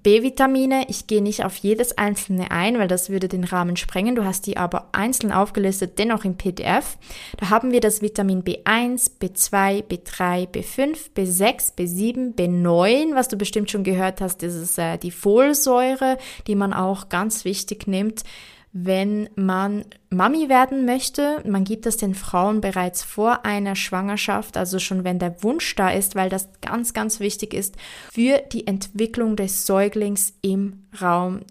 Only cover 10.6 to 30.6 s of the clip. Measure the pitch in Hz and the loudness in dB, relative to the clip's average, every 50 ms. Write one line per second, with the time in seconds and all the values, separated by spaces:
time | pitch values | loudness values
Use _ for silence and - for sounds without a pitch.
10.6 | 175 - - - 269 285 311 311 - - - - 190 185 180 175 196 226 254 - | -8 -6 -2 -2 0 0 -2 -4 -8 -8 -4 -2 -2 0 2 2 2 2 2 0
11.6 | - - - - 180 175 175 180 208 233 240 262 254 247 220 - 175 170 175 175 | -2 -4 -4 -4 -4 -4 -2 -2 -2 -2 -2 -2 -4 -4 -2 0 0 2 2 2
12.6 | 175 175 170 170 180 202 240 277 311 320 302 262 247 247 - 196 202 196 - - | 4 4 6 6 6 6 4 4 4 2 2 2 0 0 0 -4 -4 -2 -2 -2
13.6 | 214 - - 208 190 190 190 185 185 190 185 - 190 185 180 - - 175 175 165 | -2 -2 -2 -2 0 0 0 0 0 -2 -2 -2 -4 -4 -4 -6 -6 -6 -6 -6
14.6 | 165 175 - - 170 165 165 170 - 175 175 - - 202 202 233 269 294 294 285 | -4 -4 -2 -2 -2 -2 -2 -4 -6 -8 -6 -2 2 4 6 6 6 6 4 4
15.6 | - 262 247 247 254 254 262 262 269 262 262 262 - - - - - - 208 202 | 4 4 4 4 4 2 2 2 2 2 0 0 -4 -10 -16 -10 -4 -2 0 0
16.6 | 202 196 190 - 185 190 196 196 196 - - 175 196 220 220 - - 185 196 196 | 0 0 0 0 0 0 -2 -4 -4 -4 -4 -2 -2 -2 -4 -4 -4 -4 -4 -4
17.6 | - - 202 - - - 190 185 202 214 220 220 - - - - - - - - | -6 -8 -10 -8 -4 -2 -2 0 0 -2 -4 -6 -10 -14 -14 -18 -20 -20 -20 -20
18.6 | _ _ - 185 175 185 190 185 196 202 208 208 214 - - - 196 190 185 185 | _ _ -10 -4 -2 0 0 2 2 0 0 -2 -4 -4 -4 -2 0 0 0 0
19.6 | 190 202 208 208 - - - - _ - 185 175 185 220 285 320 311 262 269 254 | 0 -2 -2 -4 -6 -10 -16 -20 _ -4 0 2 2 2 2 2 2 4 6 6
20.6 | 262 262 269 269 262 240 240 262 262 - - - 285 285 302 302 - - 202 196 | 6 4 2 0 0 2 2 0 -2 -2 -2 0 0 0 0 -2 -2 -2 0 0
21.6 | 190 196 220 220 - 233 214 - - 196 190 190 - - - 180 180 202 214 214 | 0 0 -2 -2 -2 -2 -2 0 0 -2 -2 -4 -4 -2 0 2 2 2 2 2
22.6 | 208 196 185 190 180 180 180 - - - - - 214 226 240 - - 208 208 202 | 0 0 0 0 -2 -2 -2 -6 -8 -6 -2 0 2 2 2 2 0 -2 -2 -2
23.6 | 202 202 196 190 - - - 185 190 202 202 208 - - 202 202 214 - - - | -2 -2 -2 -4 -4 -4 -2 -2 -2 -2 -2 -2 -2 0 -2 -2 -2 -4 -4 -4
24.6 | 185 180 190 190 - - 190 185 180 180 180 180 180 175 170 - - 214 262 339 | -2 -2 -2 -2 -2 -2 -2 -2 -2 0 -2 -2 -2 -4 -4 -2 -2 -2 0 0
25.6 | - - - - 196 185 - 190 196 190 - 196 190 185 190 190 190 - - _ | -2 -4 0 0 2 2 2 2 0 -2 0 0 0 0 0 -4 -6 -8 -12 _
26.6 | - - - 233 240 240 - 226 214 220 220 - 208 208 202 - - 202 - - | -10 -6 -4 -4 -4 -4 -4 -4 -4 -4 -4 -2 -4 -4 -4 -4 -8 -8 -6 -6
27.6 | 196 - - - - - - - - - - 226 233 254 277 - - - - 226 | -6 -6 -8 -12 -16 -16 -18 -18 -18 -8 -2 2 4 4 4 4 2 0 -8 -6
28.6 | - - 196 196 - - - 208 226 220 226 240 233 220 214 208 196 190 196 - | -4 -2 -4 -4 -4 -6 -4 -2 -2 -2 -2 -2 0 0 0 0 -2 -2 -2 -2
29.6 | - - 196 190 202 208 202 214 214 202 202 202 - - - _ - 196 190 196 | 0 2 2 4 4 2 2 0 -2 0 0 0 -2 -2 -2 _ -2 0 0 0